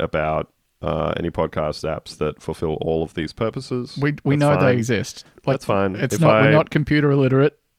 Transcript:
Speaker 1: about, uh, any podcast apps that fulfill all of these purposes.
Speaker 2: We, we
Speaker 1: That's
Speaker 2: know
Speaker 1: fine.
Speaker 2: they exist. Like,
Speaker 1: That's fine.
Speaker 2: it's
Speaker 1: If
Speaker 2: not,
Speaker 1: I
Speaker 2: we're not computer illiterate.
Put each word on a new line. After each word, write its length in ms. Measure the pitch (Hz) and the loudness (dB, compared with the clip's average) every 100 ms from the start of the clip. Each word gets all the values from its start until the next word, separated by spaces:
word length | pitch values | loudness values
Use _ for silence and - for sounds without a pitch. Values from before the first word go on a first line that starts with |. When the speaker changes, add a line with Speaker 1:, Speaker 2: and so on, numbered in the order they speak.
Speaker 1:
about, 500 | 82 80 78 78 - _ _ - | -2 -2 -2 -2 -6 _ _ -10
uh, 300 | 78 78 78 80 | -4 -2 -2 -4
any 120 | 85 | -4
podcast 540 | 82 78 - 76 76 78 | -4 -4 -2 -4 -4 -6
apps 280 | 76 - - | -8 -10 -6
that 240 | 76 71 | -6 -6
fulfill 320 | - 80 82 78 | -10 -6 -4 -4
all 220 | 82 80 | -2 -2
of 100 | 80 | -4
these 180 | - 78 | -6 -8
purposes. 640 | - 113 135 131 127 120 - | -4 -6 -6 -8 -8 -8 -4
Speaker 2:
We, 140 | 143 147 | -4 -2
we 100 | 139 | -2
Speaker 1:
That's 60 | 143 | 0
Speaker 2:
know 160 | 143 143 | 2 2
Speaker 1:
fine. 80 | |
Speaker 2:
they 80 | 127 123 | 2 2
exist. 480 | 117 104 - - - - - | 0 -2 -2 -10 -20 -8 -4
Like, 80 | |
Speaker 1:
That's 100 | 135 - | -2 0
fine. 280 | 101 98 | 0 0
Speaker 2:
it's 220 | 95 135 - | -2 -2 2
Speaker 1:
If 40 | |
Speaker 2:
not, 100 | 156 | 4
Speaker 1:
I 60 | 110 110 | 6 6
Speaker 2:
we're 60 | |
not 180 | 151 165 | 4 4
computer 400 | 160 147 151 147 | 0 0 2 2
illiterate. 460 | 143 135 131 147 - _ | 4 4 4 2 0 _